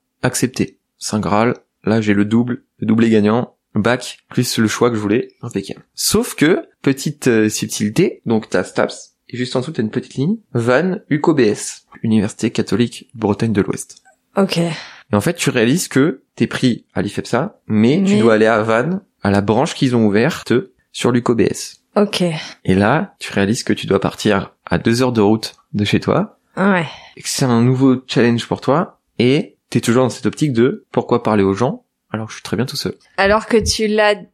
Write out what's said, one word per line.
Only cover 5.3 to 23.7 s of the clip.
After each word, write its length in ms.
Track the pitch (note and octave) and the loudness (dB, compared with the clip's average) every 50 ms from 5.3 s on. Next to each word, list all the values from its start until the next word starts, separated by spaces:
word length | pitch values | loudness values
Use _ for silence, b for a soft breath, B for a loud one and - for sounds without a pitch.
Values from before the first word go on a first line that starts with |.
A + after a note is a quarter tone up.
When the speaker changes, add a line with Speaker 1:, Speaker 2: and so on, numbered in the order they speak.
| _ - | _ -14
Speaker 1:
impeccable. 420 | - A#2+ - G2 G2 - - - - _ - | -12 -8 -8 -8 -8 -8 -14 -16 -18 _ -10
Sauf 400 | - - - - G#3 A#3+ - - | -6 -4 0 0 0 -2 -2 -2
que, 280 | - C#4 D4 F#3 E4 - _ _ _ | 0 2 2 2 2 -2 _ _ _
petite, 460 | - C#3 C3+ - - D#3+ C#3+ - - | -2 -2 0 0 -4 -8 -6 -2 0
euh, 220 | C3+ A#2 A2 G#2+ G#2+ | 2 4 4 2 2
subtilité, 720 | - - - A2 - - A2 G#2 A2 - F#3 - - - - | 0 -4 -6 -6 -6 -4 -4 -2 0 0 0 0 0 -6 -4
donc 240 | - A2+ A2 G#2+ - | -2 -2 -2 -2 -2
t'as 140 | - F2+ G2 | -4 -4 -4
staps, 520 | - - - - - - - - _ _ _ _ - | -2 -2 -2 -2 -2 -4 -12 -20 _ _ _ _ -12
et 80 | - | -8
juste 180 | A#2 B2+ B2 - | -6 -6 -4 -4
en 60 | C3 | -4
dessous 100 | A#2+ - | -4 -4
t'as 100 | D#3+ - | -6 -6
une 80 | A2+ G#2+ | -4 -4
petite 260 | - B2+ - - - | -4 -6 -8 -8 -6
ligne, 200 | - C3+ F3 A3 A3+ _ _ - | -4 -2 -2 -2 -4 _ _ -4
Vannes, 480 | B2 A2+ A#2+ B2+ C3+ F3 F#3 - - - - | -2 0 2 2 2 2 0 -4 -6 -4 -4
uco 240 | C#3+ D3+ - F3 D3+ | -4 0 2 2 2
B 60 | C3 | 4
S, 440 | A#2+ G#2 G#2 - - - - - _ _ - - - | 4 2 2 -2 -6 -14 -14 -16 _ _ -14 -6 -2
Université 480 | A#2 A2 A2 F#2+ G#2+ - - - A2 | 0 0 0 0 -2 -4 -4 -6 -4
catholique 580 | - - C#3+ - - - A#2+ A2+ - - - _ - | -2 -2 -4 -2 0 0 0 -2 -4 -12 -20 _ -10
Bretagne 380 | A2+ G#2+ G2+ G2+ - A#2 A2+ G#2+ | -4 -2 -2 0 0 0 -2 0
de 80 | G2+ | 0
l'Ouest. 400 | F2+ - - - - - - _ _ _ _ _ _ _ - | 0 -2 -2 -8 -10 -16 -20 _ _ _ _ _ _ _ -2
Speaker 2:
Ok. 220 | - G3 F#3 - | -2 -2 0 0
Speaker 1:
Et 580 | E3+ E3+ E3+ D#3 - - - - - - - G#2 | -2 -2 -4 -4 -10 -14 -18 -20 -18 -8 -2 -2
en 60 | G#2 | 0
fait, 120 | - E3 F3+ | 0 -2 -2
tu 160 | - - D3+ | -2 -2 -2
réalises 380 | B2 B2 A2 A#2 C#3 - - | 0 2 2 2 2 0 -2
que 340 | - - C3+ C3+ E3 - - _ _ - | 0 2 2 2 2 0 -4 _ _ -4
t'es 120 | - A#2+ | -2 -2
pris 380 | - - - - B2+ A2+ - _ _ - | -2 -2 0 0 0 0 -2 _ _ -6
à 80 | - | -4
l'ifepsa, 580 | F2+ G2+ - - - - - A#2 E3 G#3+ - _ _ | -4 -4 -4 -8 -6 -2 -2 -2 -2 -4 -8 _ _
mais 340 | - G#2+ G#2+ A2 A#2+ D3 F#3+ G3 | -2 0 2 4 4 4 2 2
tu 80 | F#3+ G3+ | 2 2
Speaker 2:
Mais 40 | G#3 | 4
Speaker 1:
dois 140 | A2+ A2+ A2 | 4 4 4
aller 100 | G#2 A2 | 4 4
à 160 | A2 A2+ G#2+ | 4 2 2
Vannes, 400 | G#2+ A2+ A2+ A2+ B2+ D#3+ F#3 G3 - _ _ _ - | 2 2 0 0 0 -2 -4 -6 -8 _ _ _ -2
à 80 | G2+ | 0
la 100 | G2 G2+ | 2 2
branche 320 | G2+ G#2 G#2+ A2+ D3 E3+ - | 2 2 0 0 0 -2 -2
qu'ils 220 | - C#3+ B2+ A#2+ | -2 0 2 2
ont 100 | A#2 A2+ | 2 2
ouverte 480 | G#2 G2 G#2+ A#2+ D#3 - - - - A2+ B2+ - - _ _ _ _ | 2 2 2 2 0 -2 -4 -2 0 0 0 0 -4 _ _ _ _
sur 200 | - - - B2 | -8 -2 -2 0
l'uco 240 | B2 B2 A#2+ - A#2+ | 0 2 2 0 2
B 60 | A2+ | 2
S. 400 | F#2+ - - - - - - _ _ _ - | 2 0 0 -6 -12 -14 -16 _ _ _ 0
Speaker 2:
Ok. 280 | G#3+ G#3 G3+ - - F3+ F3 D#3 D#3 B B B B - | 0 0 0 0 -2 -2 -2 -4 -6 B B B B -2
Speaker 1:
Et 120 | - - | 0 2
là, 400 | - G2+ G#2+ C3+ D#3+ G3+ - _ - | 2 4 2 2 0 -2 -4 _ -16
tu 140 | - - - | -12 -6 -2
réalises 300 | G2+ G2 G2 A#2 - - | -2 0 0 0 -2 -2
que 100 | - | -4